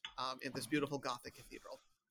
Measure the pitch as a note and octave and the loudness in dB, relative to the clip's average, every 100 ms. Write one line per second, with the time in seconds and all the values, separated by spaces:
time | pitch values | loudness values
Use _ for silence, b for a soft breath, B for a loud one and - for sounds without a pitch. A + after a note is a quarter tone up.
0 | - - C3 B2+ C3+ C3 A2+ D3+ C#3 C#3 | -8 -2 0 0 -2 -2 4 4 6 2
1 | C3 B2 - - - - - - - _ | 2 0 -2 -10 -12 -10 -10 -12 -14 _
2 | _ | _